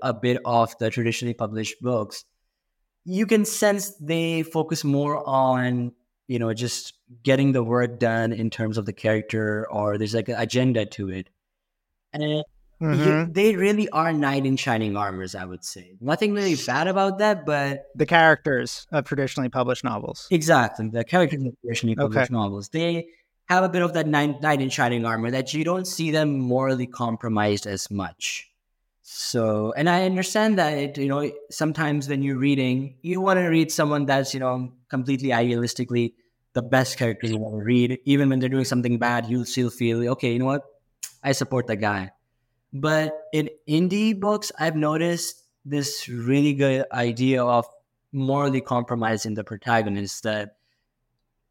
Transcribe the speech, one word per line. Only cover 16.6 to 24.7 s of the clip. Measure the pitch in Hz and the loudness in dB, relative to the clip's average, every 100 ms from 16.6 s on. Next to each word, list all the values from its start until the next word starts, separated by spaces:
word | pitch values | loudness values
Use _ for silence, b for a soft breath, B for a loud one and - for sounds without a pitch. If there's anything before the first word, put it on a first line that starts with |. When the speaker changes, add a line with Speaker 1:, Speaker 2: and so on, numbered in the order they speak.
| - 131 175 | -2 0 0
Speaker 1:
about | 196 196 190 | 2 0 2
that, | 214 190 151 | 2 2 0
but | 147 139 139 - | 0 0 -4 -10
Speaker 2:
The | - 151 | -4 4
characters | 170 160 151 151 127 123 - - | 6 8 6 2 0 -2 -10 -4
of | 151 | -4
traditionally | 131 143 135 - 127 | -2 -2 -2 -2 -4
published | 131 127 123 | -2 -2 -2
novels. | 123 107 - - - | -4 -6 -8 -12 0
Speaker 1:
Exactly. | 165 156 147 113 - 110 | 0 6 4 4 -2 -4
The | 117 | -4
characters | - 180 160 143 | 0 2 2 0
of | 127 - | -6 -6
traditionally | 120 117 117 113 | -8 -2 -2 0
Speaker 2:
Okay. | |
Speaker 1:
published | 143 127 123 | 0 0 0
novels. | 117 101 101 101 | 0 -2 -4 -8
They | 160 170 165 170 b b _ - | -4 -2 -4 -8 b b _ 0
have | 180 185 | 2 4
a | |
bit | 180 | 2
of | 175 170 | 2 0
that | 151 | 2
knight, | 147 147 131 | 2 2 0
knight | 151 143 | 0 2
in | |
shining | 131 | 0